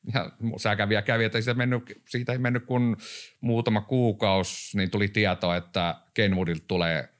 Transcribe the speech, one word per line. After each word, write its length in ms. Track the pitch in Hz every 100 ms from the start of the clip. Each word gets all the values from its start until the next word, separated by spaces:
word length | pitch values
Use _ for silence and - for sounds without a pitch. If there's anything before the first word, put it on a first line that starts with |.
| -
Ja 160 | 113 80 - 113 -
sä 200 | 110 104
kävi 180 | 101
ja 80 | 107
kävi, 220 | 104 113
että 160 | 113 113
siitä, 140 | 113
mennyt, 480 | 120 123 123 - - _
siitä 240 | 123 123
ei 60 | 127
mennyt 260 | 123 123
kuin 320 | 123 123 120 107 - - - _
muutama 400 | 120 117 120 107
kuukausi, 960 | 104 131 120 101 107 95 90 - - 101
niin 140 | 92
tuli 180 | 101 101
tieto, 460 | 101 104 90 90
että 420 | 87 87 - 85 82 _
Kenwoodilta 500 | - 104 92 87 82 -
tulee 420 | 92 85 80 - _